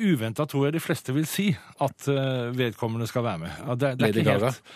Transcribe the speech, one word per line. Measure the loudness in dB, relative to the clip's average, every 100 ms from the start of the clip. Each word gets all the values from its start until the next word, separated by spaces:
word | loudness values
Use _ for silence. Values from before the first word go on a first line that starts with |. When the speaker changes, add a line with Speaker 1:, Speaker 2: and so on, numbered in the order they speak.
| 2
Speaker 1:
uventet, | 2 2 -2 -2
tror | 2 2
jeg | 0
de |
fleste | -2 -2 -2 -2
vil | -2
si, | 0 0 0 -4 -4
at, | -4 -2 -2
eh, | 0 0 -2 -2 0
vedkommende | -2 -2 -4 -2 -2
skal | -2
være | -2 -2
med. | -6 -8
Ja, | -6
det, | -2
det | 0
er | 2 2
Speaker 2:
Lady | 4
Speaker 1:
ikke | 4 4
Speaker 2:
Gaga. | 2
Speaker 1:
helt | -2 -8